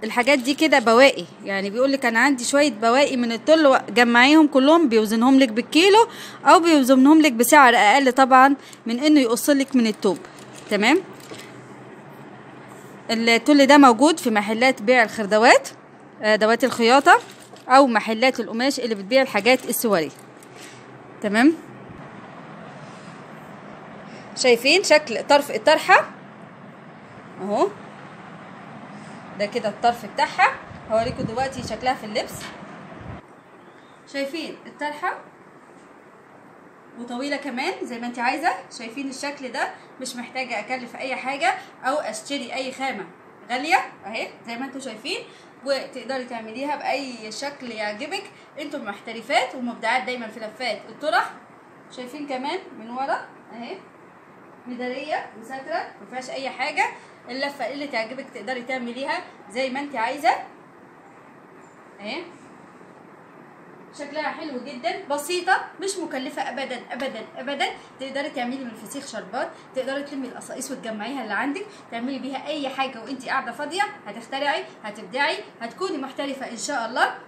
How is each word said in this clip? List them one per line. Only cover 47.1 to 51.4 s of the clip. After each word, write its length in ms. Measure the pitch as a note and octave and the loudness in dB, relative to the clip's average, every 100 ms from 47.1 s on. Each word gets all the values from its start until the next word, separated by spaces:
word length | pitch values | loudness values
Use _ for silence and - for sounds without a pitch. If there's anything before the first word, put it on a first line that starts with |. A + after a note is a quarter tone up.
| A#3 G#3+ | -12 -14
شكل 400 | G#3+ C#4 C#4+ B3 | -12 -12 -12 -14
يعجبك. 520 | G#3+ G#3 G#3 D4 G4 G4 - - - | -10 -8 -8 -10 -10 -12 -20 -20 -16
انتوا 200 | D#4 C#4+ | -12 -12
محترفات 760 | A3+ G3+ - A3+ A3+ D#4 - C#4 | -12 -14 -14 -16 -4 -2 -2 -8
ومبدعات 480 | A#3+ G3+ A3 B3+ | -10 -6 -4 -4
دايما 240 | B3+ B3 A3+ | -4 -10 -10
في 120 | A#3 | -14
لفات 420 | A3 - B3+ G#3 - | -16 -10 -8 -8 -12
الطرح. 420 | - D4 F4 - - | -10 -2 -2 -2 -10